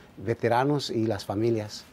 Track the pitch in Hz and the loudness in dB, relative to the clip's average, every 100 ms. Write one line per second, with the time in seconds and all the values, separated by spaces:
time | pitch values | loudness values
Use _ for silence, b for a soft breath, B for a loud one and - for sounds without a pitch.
0 | B - 101 117 117 117 139 147 - 113 | B -8 -4 0 2 4 4 0 0 0
1 | 110 98 - 101 117 113 107 - - | 0 -2 -4 0 0 0 -2 -10 -16